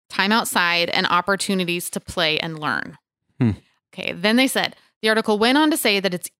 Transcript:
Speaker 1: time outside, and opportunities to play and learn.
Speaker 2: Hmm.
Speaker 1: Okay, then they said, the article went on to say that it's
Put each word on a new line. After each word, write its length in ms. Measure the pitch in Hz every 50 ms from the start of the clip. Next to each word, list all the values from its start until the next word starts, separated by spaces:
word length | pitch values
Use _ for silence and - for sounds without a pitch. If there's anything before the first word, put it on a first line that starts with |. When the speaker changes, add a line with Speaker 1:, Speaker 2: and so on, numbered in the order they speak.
| _ -
Speaker 1:
time 240 | - - 190 202 220
outside, 560 | 233 - - - 208 175 170 175 170 170 -
and 160 | - - 185
opportunities 840 | - - 175 175 - 196 185 - - 196 185 180 170 175 175 - -
to 100 | - 196
play 380 | - - - 185 165 156 156 -
and 200 | - 165 160 151
learn. 380 | 151 143 104 - - - 147 - _ _ _ _ _ _ _ -
Speaker 2:
Hmm. 100 | 131 110 98 - - _ _ _ _ _ -
Speaker 1:
Okay, 180 | - - - -
then 240 | 175 175 214 226
they 120 | 254 262 269
said, 260 | - 208 175 - - - _ _ _ _ -
the 60 | 220
article 280 | 214 220 220 226 208 202
went 200 | 220 240 262 294
on 120 | 311 302
to 60 | 330
say 240 | - - 226 202 196
that 140 | 185 190 175
it's 160 | 170 - - -